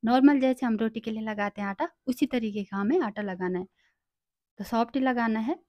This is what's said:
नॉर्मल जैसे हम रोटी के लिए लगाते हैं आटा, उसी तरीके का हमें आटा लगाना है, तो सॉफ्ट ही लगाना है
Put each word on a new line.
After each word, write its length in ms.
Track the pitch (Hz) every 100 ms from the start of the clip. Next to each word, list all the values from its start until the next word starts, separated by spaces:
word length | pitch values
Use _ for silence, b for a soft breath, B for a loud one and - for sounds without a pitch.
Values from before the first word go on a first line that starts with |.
नॉर्मल 380 | 220 254 277 285
जैसे 260 | 262 254 247
हम 100 | 214
रोटी 220 | 226 226
के 100 | 233
लिए 120 | 220
लगाते 380 | 220 208 202 202
हैं 80 | 202
आटा, 200 | 196 330 _ -
उसी 200 | 247 277
तरीके 360 | 254 220 208
का 120 | 196 196
हमें 240 | 202 339
आटा 220 | 240 208
लगाना 360 | 202 185 180 180
है, 80 | 185 _ _ _ _ _ _ _ _ _
तो 60 |
सॉफ्ट 320 | 196 233 233 277
ही 40 |
लगाना 400 | 262 240 233 220
है 180 | 226 359